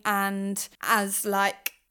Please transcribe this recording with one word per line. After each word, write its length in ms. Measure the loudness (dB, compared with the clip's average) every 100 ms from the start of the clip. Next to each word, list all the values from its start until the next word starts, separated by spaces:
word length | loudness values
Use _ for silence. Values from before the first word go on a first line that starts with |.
And 640 | 0 0 0 -2 -2 -4 -6 -8
as, 420 | 0 2 2 -2
like, 480 | 0 2 2 0 -10 _ -4